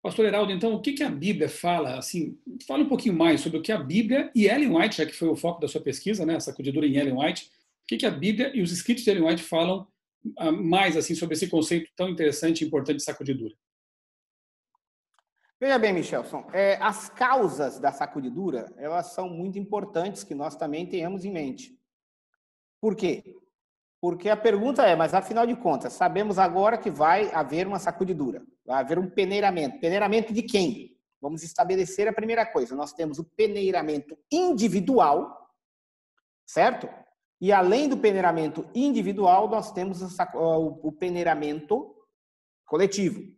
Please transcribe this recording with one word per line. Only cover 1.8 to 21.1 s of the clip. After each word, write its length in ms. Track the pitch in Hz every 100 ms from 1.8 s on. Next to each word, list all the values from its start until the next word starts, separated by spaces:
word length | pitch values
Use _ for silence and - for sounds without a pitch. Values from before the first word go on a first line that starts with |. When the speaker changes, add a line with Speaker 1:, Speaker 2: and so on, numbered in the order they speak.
| 156 135
Speaker 1:
assim, 420 | - 180 151 - - - -
fala 180 | 269
um 40 | 294
pouquinho 280 | 254 233 165
mais 260 | 165 143
sobre 180 | 170 160
o 20 |
que 100 | 160
a 60 | 214
Bíblia 540 | 131 185 220 269 -
e 140 | 233 196
Ellen 260 | 262 277
White, 240 | 165 214 -
já 80 | 151
que 60 |
foi 160 | - 165
o 80 | 147
foco 240 | 170 170
da 80 | 147
sua 140 | -
pesquisa, 440 | 143 - 190 208 160
né, 120 | 160
a 20 |
sacudidura 480 | - - 135 147 147
em 80 | 139
Ellen 220 | 139 127
White, 340 | 156 180 - _ _ _
o 40 | -
que 100 | 220
que 80 | 240
a 60 |
Bíblia 440 | 151 185 214 269 269
e 60 |
os 100 | 170
escritos 320 | 175 - 240
de 60 | -
Ellen 180 | 190 160
White 160 | 165
falam, 420 | - 165 170 190 185 _ _ _ - -
ah, 140 | 160
mais, 420 | 175 170 180 190 160
assim, 200 | 151 165
sobre 200 | 170 156
esse 140 | 180
conceito 420 | 165 156 170 165 -
tão 100 | 185
interessante 560 | 170 156 139 165 160
e 40 | 151
importante 300 | 147 135 143
de 60 |
sacudidura? 500 | - 143 139 135 110 - _ _ _ _ _ _ _ _ _ _ _ _ _ _ _ _ _ _ _ _
Speaker 2:
Veja 180 | 269 262
bem, 140 | 214
Michelson, 560 | 180 - 139 - 147 -
é, 240 | 180 196 196
as 280 | 214 196 -
causas 680 | - 247 262 190 139 135 -
da 140 | 139
sacudidura, 840 | - 143 151 127 131 190 127 107 -
elas 300 | 147 170 165
são 200 | - 185
muito 320 | 165 190 190
importantes 640 | 196 208 196 165 - -
que 100 | -
nós 220 | 143 151 151
também 320 | 156 151 175
tenhamos 380 | 185 165